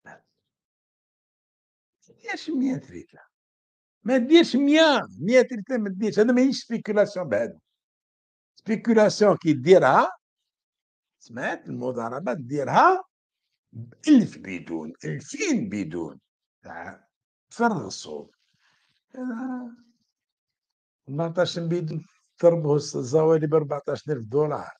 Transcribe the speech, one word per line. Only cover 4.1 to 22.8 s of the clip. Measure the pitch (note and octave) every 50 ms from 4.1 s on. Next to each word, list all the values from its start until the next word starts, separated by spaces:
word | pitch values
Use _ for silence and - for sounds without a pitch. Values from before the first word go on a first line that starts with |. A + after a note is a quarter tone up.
| C4
ديرش | C4 A#3 C4 D#4+ E4+ E4 - -
مية، | B3 C#4+ C#4+ D4 D#4 D#4+ D#4 C#4+ A3+ - - - -
مية | C#3 G3 B3 B3+
لتر | A#3+ B3 B3+ G#3+ F#3+ - C4
ما | A#3+ G#3+ G3+
ديرش. | F#3+ F#3 A3 G#3+ - G3
هذا | G#3+ A#3+ B3
ماهيش | B3 B3+ C4+ A#3 - -
سبيكولاسيون | _ A#3 G#3 - - G#3 G#3 G3+ G3 - F3+ F3+ -
بهذا. | G#2+ G#3 A#2 A2 - _ _ _ _ _ _ _ _ _ _ _ _ _ _ _ _ _ _ _ _
سبيكولاسيون | _ _ - A3 F#3+ - A#3 A3+ A3 G#3+ G3+ D#3 - G#3 G3+ E3+
كي | - - E3 D3
ديرها، | C3 B2 D#3+ F#3+ F3 D3 B2+ C#3+ G3 C4 F4+ F4+ _ _ _ _ _ _ _ _ _ _ _ _ _ _ _ _ _ _ _ _ _
سمعت؟ | _ - A#2 A#2 D3 A3 - - -
المضاربة | E3+ C#3 B2 A#2+ B2+ B2+ A#2 A2+ A#2 B2 C3+ F3 B3 A#3+
ديرها | F3 B2+ A#2+ C#3+ D3 C#3 B2 C3+ G#3 C#4 F4 F#4+ F#4+ - _ _ _ _ _ _ _ _ _ _ _ _ _ -
بألف | A#2 A#2 - - _ - D#4 D4+ B3+ F#3 - -
بيدون، | - - G2 F#2 E2+ D#2 D#3+ E3+ D#3+ - - - _ -
ألفين | D3+ D#3 C#3+ - - - - A4 F#4+ D4 G#3 A#2+ F#2+
بيدون. | F#2+ G#2 F#2+ D#2+ D#2+ F2 E2 D#2 C#2 C2+ _ _ _ _ _ _ _ _
تاع | _ F2 E2+ E2+ E2 - - - _ _ _ _ _ _ _ _ _ _
فرغ | - - A#3 A#3 G#3+ D#3+ A2
الصوب. | F#2 - - - D2+ D2+ D2 C#2+ _ _ _ _ _ _ _ _ _ _ _ _ _ _ _ _ _ _
هذا | C4 B3+ B3+ A3+ A3+ B3+ C4 B3+ B3 B3 A#3+ A#3 _ _ _ _ _ _ _ _ _ _ _ _ _ _ _ _ _ _ _ _ _ _ _ _ _ _ -
أربعتاش | C#3 D3 E3 E3+ E3 F3+ F3 - - E3+
بيدون | E3+ E3 E3+ F3 F3 D#3 D#3 D#3 - _ _ _ _ _ _ _ -
ضربه | E3+ E3+ E3 D3+ D3 D3
الز-، | D3